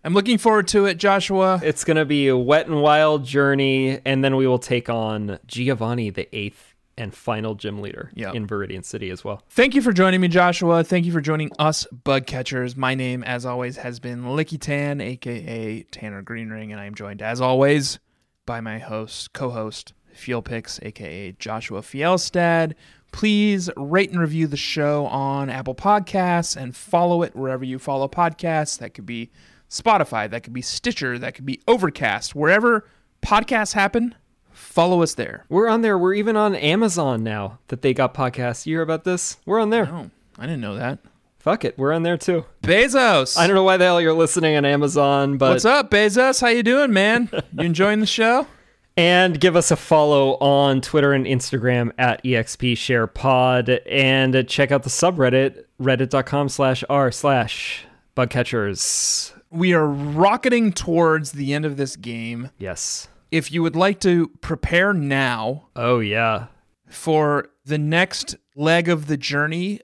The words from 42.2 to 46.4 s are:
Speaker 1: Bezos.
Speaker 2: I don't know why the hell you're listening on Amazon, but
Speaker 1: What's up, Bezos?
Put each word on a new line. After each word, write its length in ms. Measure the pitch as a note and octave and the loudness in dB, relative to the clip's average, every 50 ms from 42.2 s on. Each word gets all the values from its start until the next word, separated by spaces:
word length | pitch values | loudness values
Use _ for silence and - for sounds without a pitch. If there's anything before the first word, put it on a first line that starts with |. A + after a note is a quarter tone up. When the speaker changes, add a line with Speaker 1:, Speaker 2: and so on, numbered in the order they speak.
| - - F3+ D#3+ - - - _ | -2 -2 -2 -2 -4 -8 -12 _
Speaker 1:
Bezos. 760 | - D#3 F3+ G#3+ B3+ C#4 A#3+ C4+ B3 A3+ F#3 C#3+ C3 - - E3+ | 0 2 4 4 4 4 4 4 4 4 4 4 2 2 2 2
Speaker 2:
I 80 | E3+ | 4
don't 80 | F#3 G3 | 4 4
know 60 | F#3+ F#3+ | 6 6
why 120 | F#3+ F#3 F3+ | 6 6 6
the 60 | F3+ | 6
hell 160 | F3+ F3 F3 | 4 4 4
you're 120 | E3+ D#3+ | 4 4
listening 440 | D#3+ E3 E3 D#3 - F3+ D#3+ D#3 D3+ | 4 4 2 2 2 2 2 2 4
on 80 | D3 C#3 | 4 4
Amazon, 720 | C#3+ C#3+ C#3+ D3 C#3+ E3+ D3 C#3+ C#3 C#3 C#3 C#3 C#3 C#3 C3 | 4 2 2 2 2 2 4 4 4 4 2 2 0 2 2
but 120 | C3+ C3 | 4 4
Speaker 1:
What's 120 | B2+ B2+ G3+ | 4 4 4
up, 260 | A3+ C4+ D4 A#3+ - | 4 4 4 2 2
Bezos? 500 | G#3 G3+ G#3+ G#3 F#3+ B3 C4 C4 C4 - | 4 4 4 4 4 4 4 4 2 2